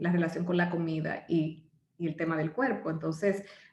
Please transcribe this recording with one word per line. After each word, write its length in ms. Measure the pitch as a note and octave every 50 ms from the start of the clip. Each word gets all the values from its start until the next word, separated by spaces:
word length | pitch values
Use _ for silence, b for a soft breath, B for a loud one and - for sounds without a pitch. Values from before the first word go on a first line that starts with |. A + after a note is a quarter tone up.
la 100 | - F3
relación 340 | F3 F3 E3 E3 - F3 F3
con 120 | F3+ F3+
la 120 | F3 F3 F3
comida 580 | F3 E3+ E3 D#3+ D#3+ D#3 D#3 - - - - -
y, 420 | E3+ D#3+ D#3 D#3+ - - - _ _ _ _ _ _
y 120 | - E3+ D#3
el 80 | D3+
tema 200 | - E3 E3 D#3+
del 160 | D#3 D#3 D#3
cuerpo. 380 | - A#3+ C4+ B3 G#3+ - - D#3+
Entonces, 540 | D#3+ D#3 D#3+ D#3+ D#3+ - G3+ G3+ G3 G3+ B B B B B B